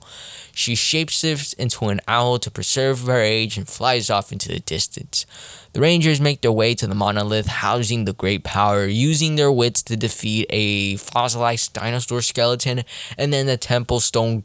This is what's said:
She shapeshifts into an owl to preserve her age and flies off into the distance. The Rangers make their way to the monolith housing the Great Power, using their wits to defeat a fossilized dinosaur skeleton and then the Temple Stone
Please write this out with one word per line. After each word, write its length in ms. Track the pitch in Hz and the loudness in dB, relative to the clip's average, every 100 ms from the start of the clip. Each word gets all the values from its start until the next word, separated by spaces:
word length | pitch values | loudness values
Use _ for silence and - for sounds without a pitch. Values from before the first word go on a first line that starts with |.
| - - - - - - | -20 -18 -16 -16 -12 -4
She 180 | 120 | -2
shapeshifts 800 | 113 - 160 160 - 160 147 143 - | 0 0 0 0 0 0 -2 -4 -4
into 300 | 120 - 107 | -2 0 0
an 140 | 101 - | -2 0
owl 300 | 120 123 123 | 2 2 0
to 140 | - | -2
preserve 500 | - - 135 135 127 123 | -6 -2 0 2 0 0
her 120 | 127 | 2
age 380 | 107 110 110 104 | 4 2 0 -4
and 100 | 92 | -8
flies 440 | - 120 123 104 | -2 0 0 2
off 200 | 101 - | 0 -2
into 180 | 104 - | -6 -6
the 100 | 85 | -6
distance. 640 | - 80 - - - - - - - - - | -4 -4 -4 -6 -6 -6 -6 -14 -18 -20 -8
The 80 | - | 0
Rangers 400 | 151 170 156 143 | 4 4 4 4
make 200 | 147 139 | 2 2
their 100 | 117 | 2
way 240 | 110 113 117 | 4 2 2
to 100 | 107 | -2
the 80 | |
monolith 540 | 101 101 104 104 107 101 | 0 0 0 0 0 0
housing 580 | - 101 120 110 117 98 | -2 0 0 0 0 -2
the 80 | |
Great 300 | - 92 101 | -2 -2 -2
Power, 420 | - 98 104 101 98 | -2 2 4 4 2
using 500 | 110 143 156 160 151 | 2 2 2 2 4
their 160 | 143 | 4
wits 300 | 127 120 - | 4 4 2
to 140 | - 113 | 0 -2
defeat 480 | 110 - 110 110 - | -2 -2 -2 -2 0
a 460 | 107 104 101 98 98 | 0 0 0 -2 -4
fossilized 760 | - 120 123 117 117 117 - | -4 -2 0 0 0 0 -4
dinosaur 480 | - 113 123 - 120 | -4 -2 -2 -2 -2
skeleton 600 | 113 - 120 123 131 123 120 - - - | -2 2 2 2 0 -2 -6 -12 -12 -4
and 160 | 143 | 0
then 140 | 139 135 | 2 2
the 100 | 127 | 0
Temple 420 | - 123 117 123 | 0 -2 0 0
Stone 440 | - 117 113 113 | 2 2 2 0